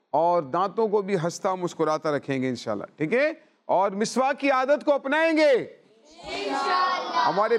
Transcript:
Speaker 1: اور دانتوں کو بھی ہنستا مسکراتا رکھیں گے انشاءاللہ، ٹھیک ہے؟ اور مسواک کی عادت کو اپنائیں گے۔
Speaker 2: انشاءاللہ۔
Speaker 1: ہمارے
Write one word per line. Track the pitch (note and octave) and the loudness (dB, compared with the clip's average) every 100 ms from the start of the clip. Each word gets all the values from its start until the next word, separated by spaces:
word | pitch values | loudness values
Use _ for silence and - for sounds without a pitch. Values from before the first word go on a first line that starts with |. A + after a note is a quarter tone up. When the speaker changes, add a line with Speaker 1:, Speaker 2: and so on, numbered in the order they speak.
| _ | _
Speaker 1:
اور | C#3+ E3+ F3 | 0 2 2
دانتوں | C#3 E3+ G3 G#3 A3 | 0 -2 -2 0 0
کو | G#3+ | 0
بھی | G3 F#3+ | 0 -2
ہنستا | E3+ - G3 | -2 -4 -4
مسکراتا | F#3 F3 - D#3 D#3 D#3+ C#3+ | -2 -4 -2 0 0 0 -2
رکھیں | - C3+ | -2 -2
گے | C3 | -2
انشاءاللہ، | A#2+ A#2+ G#2 - - | -4 -6 -6 -8 -8
ٹھیک | D#3 | -2
ہے؟ | A#3 D4+ D#4 _ _ | 0 0 -4 _ _
اور | - E3 G3+ | -2 0 0
مسواک | G3 A3 A#3+ C4 C#4+ | -2 -2 0 0 0
کی | C#4 | 0
عادت | C4 C4 D4 | 2 2 0
کو | D4+ | 2
اپنائیں | C#4 C#4 D4+ E4 D#4 | 0 0 0 2 4
گے۔ | D4+ | 4
Speaker 2:
انشاءاللہ۔ | A#3 C#3 - _ _ - E4 F#4 F#4+ G4 C4+ C#4 F#4 F4+ F4 - - - | 4 0 -12 _ _ -20 -20 -12 -8 -4 -2 0 0 0 -2 -2 0 2
Speaker 1:
ہمارے | F3+ A3 | 2 2